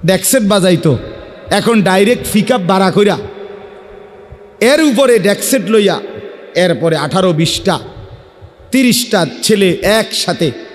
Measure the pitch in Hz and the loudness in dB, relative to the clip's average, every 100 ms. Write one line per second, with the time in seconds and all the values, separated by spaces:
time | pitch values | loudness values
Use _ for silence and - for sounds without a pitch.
0 | 160 190 - 262 208 202 185 175 165 120 | 0 0 2 0 2 2 2 2 2 -2
1 | - - - - - 202 214 233 190 185 | -4 -14 -18 -18 -4 -2 2 2 2 2
2 | 208 247 - 208 - 247 175 190 190 160 | 2 0 0 -2 0 0 0 2 2 2
3 | 202 165 - - - - - - - - | 2 0 -6 -14 -16 -18 -20 -20 -20 -20
4 | - - - - - - 226 294 311 233 | -20 -20 -20 -20 -20 -2 2 4 4 4
5 | 269 233 185 202 - 262 180 220 202 160 | 4 4 2 -2 0 -2 2 2 2 0
6 | - - - - - - 180 156 165 156 | -8 -14 -16 -18 -8 -2 0 0 0 -2
7 | 143 185 185 160 165 - - 165 - - | -2 0 0 2 0 0 -2 -4 -6 -18
8 | - - - - - _ - 254 254 196 | -20 -20 -20 -20 -20 _ -4 0 2 2
9 | - 208 160 - - 214 190 165 - 220 | 0 -2 -2 -4 -2 2 2 0 0 0
10 | 208 - - - 160 - - | -2 -4 -4 -2 -4 -4 -16